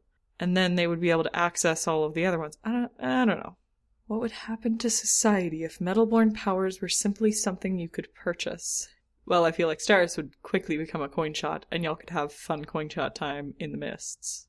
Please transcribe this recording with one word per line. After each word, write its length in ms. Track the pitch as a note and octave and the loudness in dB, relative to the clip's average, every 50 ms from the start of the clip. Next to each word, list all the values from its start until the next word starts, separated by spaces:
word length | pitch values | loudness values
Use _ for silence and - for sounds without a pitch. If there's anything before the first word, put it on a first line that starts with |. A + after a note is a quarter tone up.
| _ _ _ _ _ _ _ - | _ _ _ _ _ _ _ -4
and 160 | F3 F3+ F3+ | 0 2 4
then 200 | F#3 F#3 F3+ F3 | 4 4 4 4
they 100 | F3 F3 | 2 2
would 160 | E3+ E3+ E3 | 2 2 2
be 80 | F3 E3+ | 2 4
able 140 | E3 E3 D#3+ | 4 4 2
to 120 | - - | 0 0
access 520 | - F3 F3 - - - E3+ D#3+ E3 - F3 | 2 2 2 2 2 2 2 2 2 0 0
all 160 | E3 D#3 D#3 | 2 2 0
of 100 | D3+ D#3 | 0 0
the 120 | E3 E3+ | 0 0
other 120 | F#3+ F3+ D#3+ | 0 0 0
ones? 200 | D#3 D3+ - - - | -4 -6 -10 -8 -4
I 80 | A3 | -2
don't, 200 | A#3 B3 A#3+ - - - | -2 0 -2 -4 -6 -6
I 260 | B3+ B3+ B3+ B3+ B3+ | -4 0 2 4 4
don't 140 | A3 E3+ - | 4 4 2
know. 160 | - - F#3 _ _ _ _ _ _ _ _ _ _ - | -2 -8 -14 _ _ _ _ _ _ _ _ _ _ -6
What 140 | G#3+ A3 | -4 -2
would 100 | A#3+ A3+ | -2 -4
happen 460 | - - - - A3+ A3+ - A#3 A3+ A3+ | -6 -8 -10 -10 -8 -4 -2 -2 0 0
to 120 | - A3+ | 0 0
society 760 | A3 - - - - - - A3 G#3 F#3+ F3+ E3 D#3 D#3+ E3 | 0 0 0 0 2 4 4 4 4 4 2 0 -2 -4 -6
if 160 | D#3+ - - | -6 -6 -4
metal-born 500 | F3+ F3+ F#3+ A3 A3+ A3 A3+ A3+ A3+ A3 | -2 2 4 4 4 6 6 6 6 6
powers 480 | G#3+ - - G#3 F#3 F#3 F#3+ F#3+ F#3 - | 4 2 0 0 0 2 2 0 -2 -4
were 80 | F#3+ F3 | -4 -2
simply 460 | - - - G3+ G3+ - A3 G#3+ G#3+ | 0 0 0 0 2 2 2 2 2
something 440 | - - G3+ F#3 - - F#3+ F#3 F3+ | 2 0 -2 -2 -2 -2 -2 -2 -2
you 120 | E3+ E3+ | -4 -4
could 260 | - - - - _ | -6 -8 -8 -8 _
purchase? 720 | - - F3 F3 - - - - E3+ - - - - - - _ _ _ _ _ _ _ | -8 -4 -4 -4 -4 -4 -6 -8 -8 -6 -6 -6 -6 -6 -8 _ _ _ _ _ _ _
Well, 180 | - F#3 F3 E3+ | 0 2 4 4
I 80 | D#3+ | 4
feel 160 | E3 - E3+ D#3+ | 2 2 0 0
like 120 | D3+ - | 0 0
Steris 360 | - - G#3 F#3 F3 E3+ - | 2 4 6 6 4 4 0
would 260 | - D3 C3+ - _ | -4 -8 -8 -10 _
quickly 360 | - - - F#3+ - - D#3+ D3+ | -6 -2 -2 -2 0 -2 -2 -4
become 240 | D#3+ D#3+ - D#3+ | -4 -4 -6 -6
a 80 | C#3+ C#3+ | -6 -4
coin 240 | - F3 D#3+ D3+ D3+ | -4 -4 -4 -4 -4
shot, 320 | - - D3+ D#3+ D#3 - - | -4 -4 -4 -4 -6 -6 -6
and 140 | - E3+ E3 | -6 -4 -4
y'all 140 | D#3 D#3+ D#3+ | -4 -4 -6
could 140 | - - | -8 -8
have 200 | E3+ D#3+ D3 D3 | -4 -4 -4 -4
fun 320 | - - - - E3 D3+ D3+ | -6 -8 -6 -6 -6 -6 -6
coin 240 | - - D#3+ D#3 D3+ | -6 -6 -6 -6 -6
shot 280 | - E3 C3+ C3+ - | -4 -4 -4 -4 -4
time 380 | - D#3+ C#3+ C#3 C#3+ C#3+ C#3+ - - | -6 -6 -6 -6 -6 -8 -10 -10 -10
in 140 | E3 D3 D3 | -10 -8 -8
the 40 | D3 | -8
mists. 720 | D3 - - - - - - - - - - - - | -8 -8 -8 -10 -10 -12 -12 -12 -10 -10 -10 -12 -14